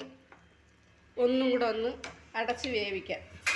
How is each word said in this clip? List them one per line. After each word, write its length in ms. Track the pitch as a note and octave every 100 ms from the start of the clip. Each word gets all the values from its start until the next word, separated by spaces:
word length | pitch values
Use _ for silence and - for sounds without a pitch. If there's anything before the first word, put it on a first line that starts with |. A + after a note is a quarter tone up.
| C4 - - - - _ _ _ _ _ _ - B3
ഒന്നും 220 | C4 C4
കൂടെ 140 | B3 A#3
ഒന്ന് 180 | A3 A#3 - - - - A3+
അടച്ച് 280 | A#3 A#3+ C4+
വേവിക്കാം. 480 | A3+ G3+ F#3+ - D3+ - - -